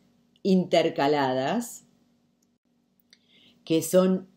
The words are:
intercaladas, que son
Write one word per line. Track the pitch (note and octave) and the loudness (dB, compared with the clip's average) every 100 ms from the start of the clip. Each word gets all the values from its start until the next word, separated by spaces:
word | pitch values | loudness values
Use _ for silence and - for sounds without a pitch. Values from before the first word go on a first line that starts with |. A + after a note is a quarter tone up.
| _ _ _ _ | _ _ _ _
intercaladas, | G#3 F#3 F3 F3 D#3+ D3 C#3+ D3 C3 C3 C3+ G3+ A#3 - - _ _ _ _ _ _ _ _ _ _ _ _ _ _ _ _ _ | 0 0 2 0 0 0 0 2 0 -2 -2 -4 -6 -12 -20 _ _ _ _ _ _ _ _ _ _ _ _ _ _ _ _ _
que | - E3 | -4 -2
son | - F#3 F#3+ F#3 - | 2 2 2 0 -6